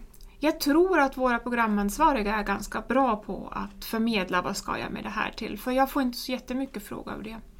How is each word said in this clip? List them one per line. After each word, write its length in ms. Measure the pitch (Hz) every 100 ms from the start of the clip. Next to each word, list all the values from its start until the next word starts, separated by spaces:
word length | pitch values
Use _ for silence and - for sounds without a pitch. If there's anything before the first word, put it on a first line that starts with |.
| - - - -
jag 200 | 294 311
tror 400 | 285 302 370 339
att 180 | 269 262
våra 220 | 254 233
programansvariga 960 | 240 240 226 208 202 240 320 262 202 214
är 80 |
ganska 380 | 202 196 - 220 -
bra 280 | 247 262 214
på 340 | - 190 -
att 340 | - 202 - -
förmedla 560 | 220 226 214 185 180
vad 160 | 180 196
ska 200 | - -
jag 140 | -
med 120 | -
det 60 | 214
här 220 | 202 -
till. 280 | - 226 208
För 120 | 254
jag 200 | 254 269
får 100 | 294
inte 160 | 254 240
så 140 | -
jättemycket 520 | 254 247 254 269 208
frågor 280 | - - -
av 100 | -
det. 140 | 214 226 -